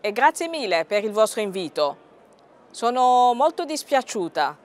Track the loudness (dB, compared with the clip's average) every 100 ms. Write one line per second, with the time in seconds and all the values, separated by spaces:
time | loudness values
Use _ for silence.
0 | -4 2 2 2 -6 -4 -2 -2 0 -2
1 | -2 0 0 0 -6 -4 -8 -2 -2 -4
2 | _ _ _ _ _ _ _ -4 -4 2
3 | 4 6 4 4 0 0 -6 -6 -2 -2
4 | -2 -6 -6 -2 -4 -4